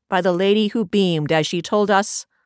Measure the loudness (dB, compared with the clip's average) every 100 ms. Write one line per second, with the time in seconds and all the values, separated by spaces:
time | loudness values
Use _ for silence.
0 | -4 -2 0 0 2 2 2 -2 -2 0
1 | 2 0 0 0 0 -4 -2 -2 2 0
2 | 0 -6 -12 _